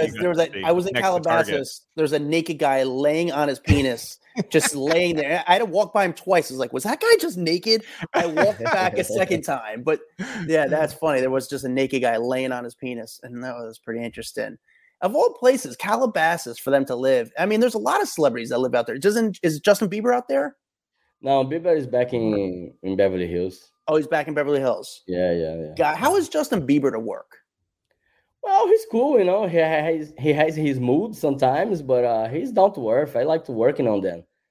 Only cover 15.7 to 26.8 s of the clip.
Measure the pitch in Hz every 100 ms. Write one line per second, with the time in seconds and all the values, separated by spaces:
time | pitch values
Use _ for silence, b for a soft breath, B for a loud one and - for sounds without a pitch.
15.7 | 120 180 226 254 190 160 170 123 117 -
16.7 | 139 135 123 131 127 113 - 190 214 240
17.7 | 220 226 370 392 - 147 120 117 123 127
18.7 | 120 117 123 190 220 220 185 175 151 -
19.7 | 202 202 208 233 247 247 277 285 - _
20.7 | _ _ _ _ _ 135 139 131 160 175
21.7 | 170 127 123 123 123 110 104 95 90 87
22.7 | - 95 95 98 92 87 87 92 - _
23.7 | _ - 156 151 160 151 151 143 143 135
24.7 | 110 - - - 90 90 85 80 82 78
25.7 | 78 151 156 262 392 311 302 302 208 131
26.7 | 147